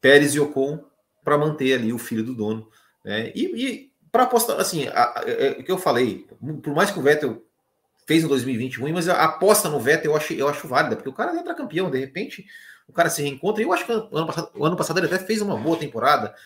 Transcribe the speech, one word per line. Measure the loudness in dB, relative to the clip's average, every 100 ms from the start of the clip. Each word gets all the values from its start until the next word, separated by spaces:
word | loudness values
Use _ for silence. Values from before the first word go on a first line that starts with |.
Pérez | 6 8 6 2
e |
Ocon | 0 0 -2 -4 -12 _ _ _
pra | 0 0
manter | 0 0 0
ali | 2 0
o | -4
filho | -4 -4
do | -4
dono, | -4 -6 -6 -10 _ _ _
né? | -8 -6 -6
E, | -4 -4
e | -4 -6 -6 -14 _ _
pra | 2
apostar, | 4 2 2 0
assim, | -2 -2 -2
a, | 2 2 0
a, | -4
é, | 0 0
é | -2
o |
que | -4
eu | -2
falei, | 2 2 0 -2 -12 -14 -10 -8
por | -4
mais | 0 0
que | 2
o |
Vettel | 2 4 0 -6 -14 _ _ _ _ _ 0
fez | 2
um | 4
dois | 0
mil | 0
e | -4
vinte | -4 -6
ruim, | -4
mas | -2 0
a | 2
aposta | 2 4 4 4 2
no | 0
Vettel | 2 2 2
eu | 0
acho, | -2
eu | -2 -2
acho | -2 0
válida, | 0 0
porque | -2 -6
o |
cara | -6 -4
é | -4
tetracampeão, | -6 -8 -6 -4 -2
de | -4
repente | -4 -8 -10 -12 -20 -20 -20 -20 _
o |
cara | 0 0
se | 0
reencontra, | -4 -4 -2 -2
e |
eu | 0
acho | 0 0
que |
ano, | -4 -2
o | -4
ano | -4
passado, | -4 -8
o | -2
ano | 0 0
passado | -2 0
ele | 0
até | -2
fez | -2 -2
uma | -2 -2
boa | 0 0
temporada, | -2 0 2 2 0 -10